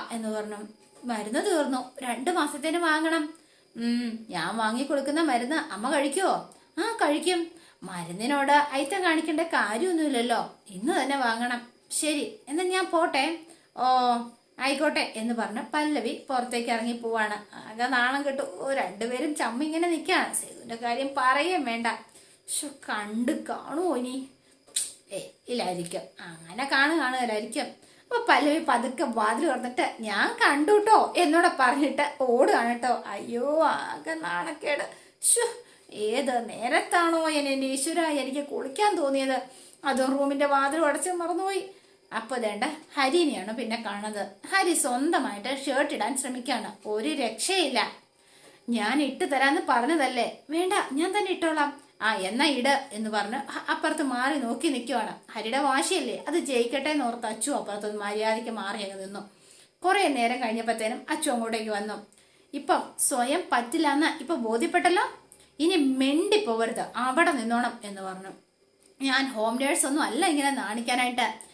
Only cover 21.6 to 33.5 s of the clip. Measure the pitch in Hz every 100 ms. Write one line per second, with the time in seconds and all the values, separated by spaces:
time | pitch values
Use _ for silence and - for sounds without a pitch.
21.6 | 254 233 233 - - - - _ - -
22.6 | 294 - - 220 208 220 247 320 - 330
23.6 | - 294 370 254 247 269 262 _ _ _
24.6 | _ - - - - 190 - _ - 247
25.6 | 185 180 170 185 - - 185 165 165 196
26.6 | 277 277 285 330 254 262 233 208 226 294
27.6 | 247 - - - - 480 466 262 285 311
28.6 | 320 240 254 - 240 226 214 233 320 247
29.6 | 240 294 285 - 220 202 277 466 415 285
30.6 | 311 415 427 415 233 311 349 330 349 339
31.6 | 247 277 285 - 294 - 254 240 381 320
32.6 | 233 240 247 233 - 202 - 233 269